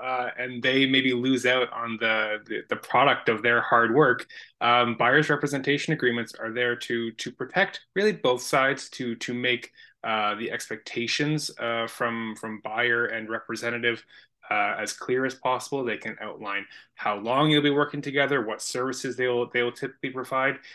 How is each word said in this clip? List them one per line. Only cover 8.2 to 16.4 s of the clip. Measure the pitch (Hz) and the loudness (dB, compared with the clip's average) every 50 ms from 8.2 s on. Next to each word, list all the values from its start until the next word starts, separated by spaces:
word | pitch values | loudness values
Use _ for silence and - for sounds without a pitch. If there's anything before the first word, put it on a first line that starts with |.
| - 127 127 123 | 2 0 0 0
sides, | - - - 139 131 135 143 135 - - | -2 0 0 2 2 2 0 -2 -6 -10
to, | - - 127 120 117 | -10 -8 -6 -6 -6
to | 113 - - 123 | -6 -6 -6 -4
make, | 123 123 123 123 120 - - _ - - - _ _ - | -2 0 0 0 -2 -4 -10 _ -20 -20 -20 _ _ -4
uh, | 113 110 110 107 104 104 | -2 -2 0 0 0 -2
the | 104 117 - | -4 -4 -6
expectations, | - 120 - - 110 110 - - - 120 117 113 - - 147 147 151 147 139 - - - | -6 -8 -8 -8 -10 -10 -10 -8 -6 -4 -4 -2 -2 0 0 0 0 -2 -2 -6 -8 -6
uh, | 113 117 117 113 113 113 | -4 -4 -2 -2 -4 -4
from, | - - 123 117 117 113 113 110 107 | -4 -4 -2 -2 -2 -4 -6 -8 -8
from | 107 - 110 110 104 | -8 -10 -10 -10 -10
buyer | - 107 107 117 120 120 117 117 120 | -8 -6 -2 0 2 2 2 2 0
and | 107 113 113 110 107 | 0 -2 -6 -6 -6
representative, | 113 110 - - 117 110 117 120 120 117 117 117 117 113 - _ - - - _ _ _ - - | -6 -8 -6 -8 -8 -6 -4 -4 -4 -2 0 -2 -2 -2 -6 _ -20 -20 -20 _ _ _ -8 -2
uh, | 104 107 104 104 101 - | 0 0 0 0 -2 -4
as | 107 104 | -6 -6
clear | - - - - 127 127 131 | -8 -8 -4 -2 0 0 0
as | 131 127 | -2 -4
possible. | - - 131 127 120 - - 143 139 131 | -4 -2 -2 -2 -2 -2 -4 -4 -4 -2
They | 117 107 | -4 -4
can | 101 - 113 104 - | -6 -6 -10 -10 -10
outline | 110 107 87 101 | -10 -12 -12 -10